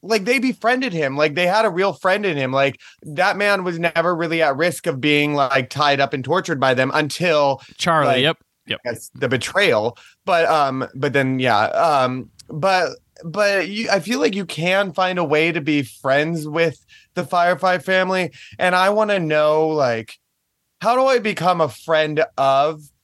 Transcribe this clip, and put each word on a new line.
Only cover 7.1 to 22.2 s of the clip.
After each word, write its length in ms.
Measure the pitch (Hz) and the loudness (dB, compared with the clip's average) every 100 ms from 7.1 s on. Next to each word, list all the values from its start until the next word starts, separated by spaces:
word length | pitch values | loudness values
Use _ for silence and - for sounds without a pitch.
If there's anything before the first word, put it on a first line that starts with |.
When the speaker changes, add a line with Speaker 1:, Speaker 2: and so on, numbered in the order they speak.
| - 175 151 143 131 - - | -2 0 2 2 -2 -8 -6
Speaker 2:
Charlie, 280 | - 165 139 | 0 2 2
Speaker 1:
like, 140 | 131 | 2
Speaker 2:
yep. 160 | 139 165 _ _ - | 0 -2 _ _ -10
Yep. 120 | - 123 | -8 -8
Speaker 1:
I 40 | |
guess 220 | 117 - - | -10 -12 -6
the 120 | 131 | -2
betrayal. 720 | 127 - 185 202 110 107 - - _ - | -2 -2 0 2 2 0 -6 -20 _ -2
But, 200 | 170 165 | 0 2
um, 420 | 156 139 131 131 - | 2 0 -2 -8 -4
but 180 | 143 | -2
then, 260 | 135 131 131 | 0 0 0
yeah. 260 | 127 107 107 | 2 2 2
Um, 640 | - 165 143 127 127 - _ - | 2 2 2 0 -4 -12 _ -14
but, 400 | 156 190 185 165 - _ _ | -4 0 0 -2 -6 _ _
but 440 | 170 165 202 196 185 | -12 -2 0 0 -2
you, 220 | 202 220 | -6 -2
I 100 | 196 | -4
feel 200 | 160 247 | -2 -2
like 160 | - 196 | -2 -2
you 100 | 180 | -8
can 480 | - 170 190 196 | -4 -2 0 -2
find 240 | 165 185 180 | -2 -4 -2
a 40 | |
way 280 | 160 151 160 | 0 2 2
to 100 | 165 | -2
be 200 | 147 147 | -2 -2
friends 640 | 127 - 135 135 156 170 151 | -2 -8 -2 0 0 -4 -6
with 360 | 151 165 139 _ - _ - | -2 -2 -2 _ -20 _ -8
the 80 | 170 | -2
Firefly 540 | 180 175 180 185 180 | 0 2 2 0 0
family. 520 | 185 190 185 185 175 - - - | 0 0 0 -2 -4 -8 -20 -2
And 160 | 180 180 | 0 2
I 140 | 185 | 2
wanna 280 | 208 214 202 | 2 2 0
know, 480 | 160 151 151 156 160 | 0 2 4 2 2
like, 520 | 156 131 113 113 - _ _ _ _ _ _ | 0 0 -2 -6 -16 _ _ _ _ _ _
how 140 | 196 254 | 0 2
do 100 | 269 | 2
I 140 | 247 | 2
become 420 | 214 196 170 175 | 0 0 0 2
a 80 | 156 | 0
friend 540 | - - 160 156 151 | -2 -2 0 2 0